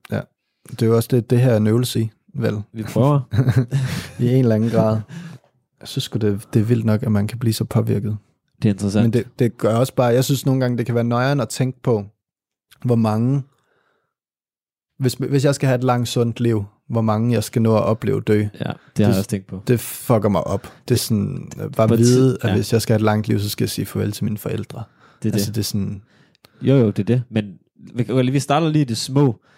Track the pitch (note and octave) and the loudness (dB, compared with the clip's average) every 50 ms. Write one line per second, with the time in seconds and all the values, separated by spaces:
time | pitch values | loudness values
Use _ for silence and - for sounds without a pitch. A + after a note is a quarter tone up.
0 | _ - G#2+ G#2 - - _ _ _ _ _ _ _ - A#2 - A#2 A2+ A2+ A2+ | _ -8 -8 -8 -8 -10 _ _ _ _ _ _ _ -14 -6 -2 0 2 2 2
1 | A#2 - - B2 A2+ - B2+ A#2+ B2 C3 A#2 G#2+ G#2+ G#2+ A2 A#2+ B2+ A#2+ - A#2 | 2 2 0 0 2 2 2 4 4 4 4 4 4 4 2 2 0 0 -2 -2
2 | A2+ A2 - _ _ _ - C#3 A#2 A2 G#2+ G#2+ G#2 - - A2+ G#2+ G2+ - - | -4 -4 -6 _ _ _ -8 -4 -4 -4 -4 -4 -8 -10 -10 -10 -8 -4 0 2
3 | B2 C#3+ D3 C#3 B2+ - - G#2 C3+ C3+ A2 C3 B2+ - C3+ C#3 C3 B2+ - - | 4 4 4 2 0 -2 -2 0 2 2 2 2 0 0 0 -2 -2 -2 -6 -8
4 | - - - - B2 A#2+ B2+ C3 C3 A#2 A2 G#2+ A2 A#2 A2 A2 A2 A2 A2 G#2+ | -10 -10 -6 -2 0 2 2 4 4 4 2 2 0 0 2 2 2 2 2 0
5 | G#2+ - - E3+ F3 E3 - - _ _ _ _ _ _ _ _ - - - C3+ | -4 -8 -14 -16 -16 -16 -20 -20 _ _ _ _ _ _ _ _ -18 -12 -8 -8
6 | - - - A2+ A2 G#2 G2+ G2+ - - - A#2 G#2 A2+ B2 A#2 A2 A2+ G#2+ G#2+ | -6 -6 -4 -2 0 0 -2 -2 -4 -2 0 0 2 2 2 0 2 0 0 0
7 | - A2+ G#2+ G2+ G2+ G#2+ - A#2 A#2+ A2+ A2 - A2+ - - A#2 A2 A2+ A2 G#2 | 0 0 0 0 0 -2 -4 -4 -2 -2 -2 -2 -2 -2 0 0 0 0 0 -2
8 | G2+ G#2 A2 G#2 - _ _ _ _ _ _ - - A2 G2+ F#2+ G#2+ G2+ F#2+ A2 | -2 -4 -6 -8 -10 _ _ _ _ _ _ -2 0 0 0 0 -2 -2 2 2
9 | A#2 A#2 G#2+ A#2+ G2+ - - - B2 A#2 - - - G#2 A2 A#2 C3 C3 - - | 2 2 2 0 -2 -4 -2 0 0 0 0 0 -2 0 2 2 0 0 0 0
10 | B2+ A#2+ A#2 B2+ C3 - C#3+ B2+ - C#3 C3 C3 C3 B2 B2 A#2 A#2+ G#2+ A#2+ A#2 | 0 2 2 2 2 0 -2 -2 0 0 0 0 0 0 -2 -2 -2 -2 -2 0
11 | A#2 A#2+ A#2+ A#2+ B2+ C#3 C#3+ C#3+ A#2 A2+ - - C3+ B2+ B2 _ - C3+ A#2+ G#2+ | 0 0 0 0 0 0 0 -2 -2 -4 -4 -4 -4 -4 -4 _ -2 -2 0 -2
12 | G2+ G2+ - _ _ _ _ _ _ _ _ _ _ _ _ _ - B2 A#2+ A#2 | -2 -6 -14 _ _ _ _ _ _ _ _ _ _ _ _ _ -2 0 2 2
13 | A2+ A2 G#2+ A2 A#2 B2 C3+ C#3+ C3 - _ _ _ _ _ _ _ _ _ _ | 2 2 0 0 0 0 0 -2 -4 -6 _ _ _ _ _ _ _ _ _ _
14 | _ _ _ _ _ _ _ _ _ _ _ _ _ _ _ _ _ _ _ - | _ _ _ _ _ _ _ _ _ _ _ _ _ _ _ _ _ _ _ -4
15 | C3+ B2 - - B2+ B2 C#3 C#3 B2+ C#3+ C#3 - - C3+ B2+ B2 B2+ B2+ B2 B2 | -2 -2 -2 -2 -4 -2 0 2 2 2 0 2 0 0 0 2 2 2 2 2
16 | B2 A#2 - B2 A#2 A#2 A2+ - B2 A#2 A2+ G#2+ G2 G2+ _ _ _ - A#2+ A#2 | 0 -2 0 0 0 0 0 0 0 0 0 0 -2 -6 _ _ _ -6 -2 0
17 | A2 A2 G#2+ G#2+ A2+ A#2+ A#2+ A2 G#2+ - - A#2+ A2 A2 A2 G#2+ - - A2 A2+ | 0 2 2 2 0 0 0 0 -2 -2 -2 0 2 4 4 2 2 2 0 -2
18 | - G#2+ G2+ G#2 A2 - G#2+ G#2 G#2+ G#2 - - - - - - _ _ - - | -2 -2 -2 -2 0 2 2 2 2 0 -4 -6 -8 -8 -8 -10 _ _ -2 2
19 | G#2+ G2+ G2 F#2+ G2 - - G2 G2 - G2 F#2 - - B2 A#2 - - - - | 4 4 4 2 0 -2 -4 -6 -6 -8 -14 -6 -2 0 0 0 0 -6 -14 -8
20 | - - B2 A2 G2+ A2 G2+ E2+ - - F#2 G2 - - - - _ - B2+ A#2 | -2 2 2 2 4 2 2 0 0 -2 -4 -6 -6 -10 -20 -10 _ 0 0 0
21 | - - A#2 G#2 G2+ G2 F#2 F2 - - - - G#2 G#2 - - A2 A2 A2+ A2+ | 0 0 -2 -2 -2 -2 -6 -8 -10 -12 -12 -10 -10 -6 0 2 2 4 4 6
22 | A#2 A#2+ B2 B2+ C3 C3 A#2+ - - A2+ F#2+ G#2+ G#2+ - - A2+ - - A#2 G#2+ | 6 6 6 6 4 4 2 0 0 0 0 0 0 0 0 0 0 2 0 2
23 | G#2+ G#2+ G#2+ G#2+ G#2+ G#2+ A2 G#2 G2+ G#2 - - A2+ G#2+ - - G2 - - G2+ | 2 2 0 0 0 0 -2 -2 -2 -4 -4 -4 -4 -4 -4 -6 -8 -6 -4 -4
24 | G#2 G#2 G2+ - G#2 G#2 G#2 G#2 - - - G#2+ - - - - A2+ - _ _ | -4 -4 -4 -4 -6 -6 -6 -6 -8 -8 -8 -8 -8 -10 -12 -16 -16 -16 _ _
25 | _ _ _ _ - A2 G2+ - G2+ G#2 G#2 A2+ G#2 - - G#2 G2 G2+ G2+ G2 | _ _ _ _ -6 -4 -2 -2 -2 -2 -4 -4 -4 -4 -4 -4 -4 -4 -6 -10
26 | - _ _ _ _ _ _ _ _ _ _ - - - C3+ C#3 A#2 G#2 F#2+ - | -14 _ _ _ _ _ _ _ _ _ _ -6 0 2 4 4 4 2 2 0
27 | G2 F#2+ A#2 B2+ A#2+ - G#2+ A2 G#2 G2+ F2+ - _ _ _ _ - - - A#2 | 0 0 0 -2 -2 -2 -4 -4 -4 -4 -8 -18 _ _ _ _ -20 -12 -6 -6
28 | A#2+ - A2+ C3 B2+ B2+ C3+ C#3+ C3 - C#3+ D3+ E3 D#3+ D#3 D#3 D3 B2 A2+ - | -4 -2 0 0 2 2 0 -2 0 0 0 0 0 2 2 0 0 0 -2 -6
29 | - - C3 C#3 D3 C3 A2+ - _ _ _ | -6 -2 0 2 2 2 2 -2 _ _ _